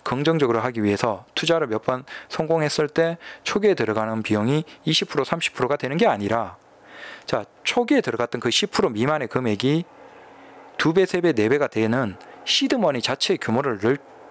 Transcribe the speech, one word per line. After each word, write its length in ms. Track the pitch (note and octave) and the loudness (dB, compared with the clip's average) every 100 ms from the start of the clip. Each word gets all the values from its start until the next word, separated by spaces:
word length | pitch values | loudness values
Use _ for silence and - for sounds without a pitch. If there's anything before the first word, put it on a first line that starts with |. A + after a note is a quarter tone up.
긍정적으로 560 | - B2+ D3+ E3 B2+ A#2 | -6 0 0 2 2 2
하기 240 | B2 A#2 | 0 0
위해서 420 | G#2 G2+ A#2+ G2 - - | 0 2 0 -2 -8 -4
투자를 320 | D#3+ E3 C3 | 0 0 0
몇 160 | G#2+ | -2
번 200 | - B2+ - - - | -2 -4 -8 -18 -10
성공했을 640 | - D#3 E3 D3+ - D3 | -6 -2 0 0 0 0
때 280 | - E3 E3+ - - | 0 0 -2 -12 -12
초기에 320 | - G3+ G#3 F#3 | -6 0 2 2
들어가는 460 | A2 G#2+ A2 A2 | 0 0 -2 -4
비용이 440 | G#2+ G#2+ A2+ D3+ - - | 0 0 2 0 -2 -6
이십 240 | - D#3+ F#3+ | -2 -2 0
프로, 160 | - | -2
삼십 300 | B2+ E3 - | 0 -2 -2
프로가 240 | - B2 D3 | -2 -2 -2
되는 180 | C3 D#3+ | -2 2
게 100 | A3+ | 2
아니라, 500 | G#2 G2+ A#2 F#2+ - - - - - - - - | 2 0 -2 -2 -10 -20 -20 -20 -20 -18 -16 -4
자, 200 | A#2+ G2+ _ | -4 -4 _
초기에 380 | - B3 A#3 C#4 | -2 -2 2 2
들어갔던 400 | - A2+ A#2+ A#2+ | 2 -2 -2 -2
그 80 | A#2 | 0
십 200 | - - | 0 0
프로 180 | - E3+ | 0 0
미만의 400 | G#2+ C3+ D3+ B2 | 0 0 0 -2
금액이 560 | B2+ B2 G2+ C3 D#3+ - - - - - - - - - - | -2 0 0 0 0 -2 -14 -20 -20 -20 -20 -20 -20 -14 -2
두 160 | D3+ | 2
배, 120 | F3 F#3 | 2 2
세 160 | F3+ | 2
배, 100 | E3+ | 2
네 160 | A2+ G#2+ | 2 2
배가 200 | C#3+ C3+ | 2 0
되는 500 | A2 A2 B2 A2+ F2+ - - | 0 0 0 -2 -6 -18 -12
시드머니 580 | - - C4+ C4+ E3+ B2+ | -2 0 0 2 0 0
자체의 360 | - C#3+ - F3+ | -4 -2 -2 -2
규모를 420 | - A2+ C#3 G#2 | 0 0 0 0
늘 180 | A2 C#3 - - - | 0 0 -4 -20 -20